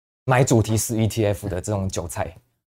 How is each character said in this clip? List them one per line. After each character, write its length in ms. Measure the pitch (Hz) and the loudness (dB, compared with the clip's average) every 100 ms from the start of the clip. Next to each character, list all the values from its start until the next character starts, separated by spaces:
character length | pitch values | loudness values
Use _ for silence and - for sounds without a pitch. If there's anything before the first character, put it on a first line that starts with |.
| _ _ - | _ _ 0
买 180 | 127 | 2
主 180 | 131 117 | 4 4
题 160 | 101 110 | 4 0
式 240 | - 110 | 0 0
E 60 | 110 | 0
T 180 | 113 104 | 0 0
F 240 | 101 101 | 0 -4
的 100 | 87 | -6
这 120 | 90 | -4
种 160 | 104 95 | -4 -4
韭 180 | 98 85 | -4 -8
菜。 280 | - 82 - _ _ _ | -8 -8 -10 _ _ _